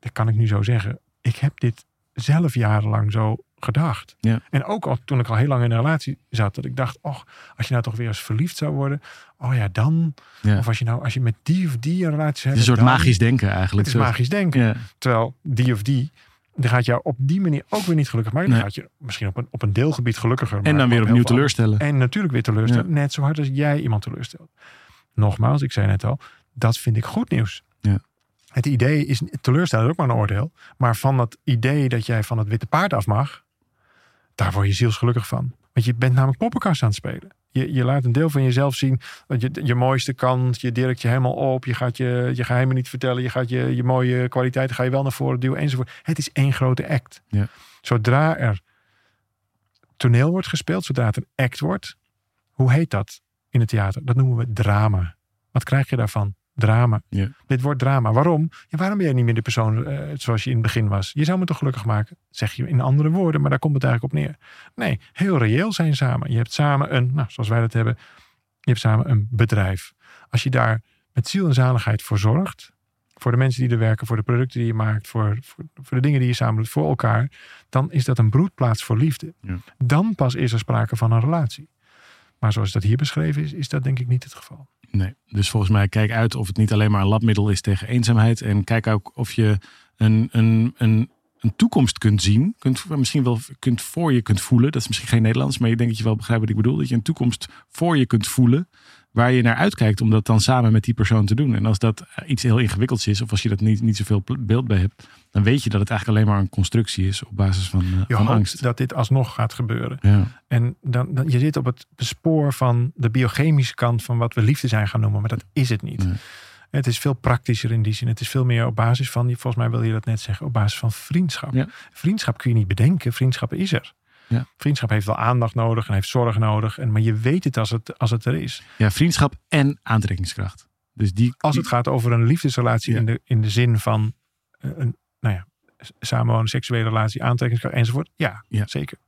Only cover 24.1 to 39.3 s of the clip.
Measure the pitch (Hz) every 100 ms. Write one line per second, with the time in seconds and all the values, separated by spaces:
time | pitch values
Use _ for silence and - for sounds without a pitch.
24.1 | - 120 - - _ - - - _ _
25.1 | - 104 104 113 143 139 - 101 98 107
26.1 | 139 - _ _ - 113 117 - 110 -
27.1 | - 247 139 104 - _ _ 104 98 _
28.1 | _ _ _ _ - 143 127 127 151 139
29.1 | 135 170 - - 139 175 110 113 170 139
30.1 | 117 104 98 147 _ - _ 123 113 135
31.1 | 135 117 - - 120 123 147 135 117 107
32.1 | 113 104 117 104 110 - 156 190 131 -
33.1 | 104 139 - _ _ _ _ _ _ _
34.1 | _ _ - 95 95 101 95 120 107 117
35.1 | 120 107 120 127 - _ - 117 117 131
36.1 | 127 135 131 226 240 202 160 113 101 -
37.1 | - - _ _ 131 131 139 123 139 123
38.1 | 120 160 143 131 123 139 127 135 131 -
39.1 | - _